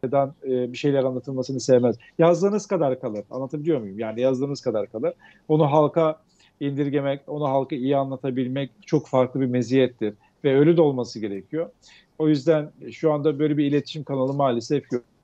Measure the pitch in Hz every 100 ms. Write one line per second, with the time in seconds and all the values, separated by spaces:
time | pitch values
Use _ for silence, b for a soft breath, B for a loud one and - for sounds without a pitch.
0 | 131 139 139 - 135 127 123 127 147 139
1 | 131 127 127 135 131 135 113 127 120 110
2 | b - 170 170 196 208 196 190 147 127
3 | 123 104 101 123 135 151 151 147 107 98
4 | 110 110 127 131 139 139 - 107 101 110
5 | 151 - b b _ 156 151 151 151 156
6 | 160 156 _ b b _ 143 139 143 143
7 | 139 139 - 147 147 135 135 147 127 139
8 | 135 131 139 127 127 131 139 _ - 156
9 | - 131 123 139 131 127 117 131 127 123
10 | 107 104 b _ 147 135 151 170 156 131
11 | 120 117 107 98 95 151 170 _ b b
12 | b _ 156 151 131 156 147 _ - 110
13 | 160 151 147 139 151 147 147 147 139 156
14 | 143 139 131 143 135 120 117 147 - 123
15 | - _